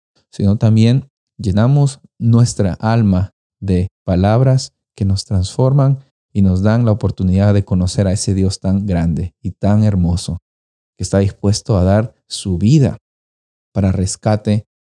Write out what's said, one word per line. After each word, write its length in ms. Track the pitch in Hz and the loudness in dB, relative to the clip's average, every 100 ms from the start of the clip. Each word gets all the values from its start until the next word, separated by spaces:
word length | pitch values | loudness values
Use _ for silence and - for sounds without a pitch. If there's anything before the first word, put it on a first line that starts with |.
| _ _ _ | _ _ _
sino 260 | - 98 101 | -4 -2 0
también 520 | 110 110 117 135 - _ _ - | 2 4 2 0 -4 _ _ -8
llenamos 640 | 101 101 123 143 139 - _ - | -2 0 2 2 0 -4 _ -4
nuestra 580 | 117 117 120 - 98 76 | 0 2 2 0 -4 -2
alma 560 | 110 117 104 92 98 _ _ _ | -2 2 2 0 -2 _ _ _
de 300 | 92 90 92 - - | -2 -2 -2 -8 -4
palabras 680 | 90 98 117 131 131 - _ _ - | 0 2 2 2 0 -2 _ _ -6
que 80 | |
nos 220 | 101 98 - | -4 -4 -2
transforman 760 | 95 92 - 131 143 135 135 - _ _ | -4 -2 -2 0 2 2 -2 -8 _ _
y 100 | 107 | 0
nos 220 | 95 92 | 2 2
dan 220 | 104 117 117 | 2 2 2
la 80 | |
oportunidad 600 | 104 92 - 92 92 104 | 0 -2 -2 0 2 2
de 120 | 101 - | 2 0
conocer 420 | 90 90 - 95 | -2 -2 -2 -2
a 60 | |
ese 200 | 98 - | -2 -2
Dios 280 | 95 95 - | 0 -2 -2
tan 240 | 95 98 104 | -2 -2 -2
grande 480 | 85 85 76 90 - | -2 -2 -2 -6 -10
y 100 | 90 | -12
tan 320 | - 98 104 | -4 0 2
hermoso, 540 | 107 98 87 87 - 87 - _ _ _ _ - | 2 0 0 -2 -6 -10 -14 _ _ _ _ -14
que 80 | |
está 160 | 95 98 | -4 0
dispuesto 580 | 98 - 101 101 - 95 | -2 -2 -4 -2 -2 0
a 60 | |
dar 320 | 92 104 120 - _ | 2 0 -2 -10 _
su 300 | - 98 87 | -10 -6 -2
vida 400 | 107 151 107 - _ _ _ _ _ _ _ | 2 2 2 -2 _ _ _ _ _ _ _
para 180 | 98 95 | -2 -2
rescate 720 | 92 92 - 113 104 107 107 - _ _ | -2 -4 -4 -2 -2 -2 -4 -4 _ _